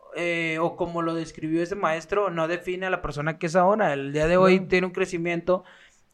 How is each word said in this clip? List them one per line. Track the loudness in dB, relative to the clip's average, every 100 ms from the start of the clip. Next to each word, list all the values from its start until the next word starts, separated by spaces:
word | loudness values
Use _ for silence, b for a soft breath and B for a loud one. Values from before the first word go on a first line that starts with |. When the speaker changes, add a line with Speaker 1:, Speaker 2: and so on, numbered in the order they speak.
| -14 -6
Speaker 1:
eh, | -2 -2 -2 0
o | -2 -2
como | -4 -2
lo | -2
describió | -2 -6 -8 -2 -2
ese | -2 -2
maestro, | -2 -2 -2 0 0
no | 0 -2
define | -2 -6 -6 -2
a |
la | -4
persona | -4 -6 -4 -4
que | 0
es | 2
ahora. | 4 4 2
El | 0 -2
día | 0 4
de | 6
hoy | 6 6
Speaker 2:
No. | 2
Speaker 1:
tiene | 0 0
un |
crecimiento, | -2 -4 -2 -2 -2 0 -2 b b b b _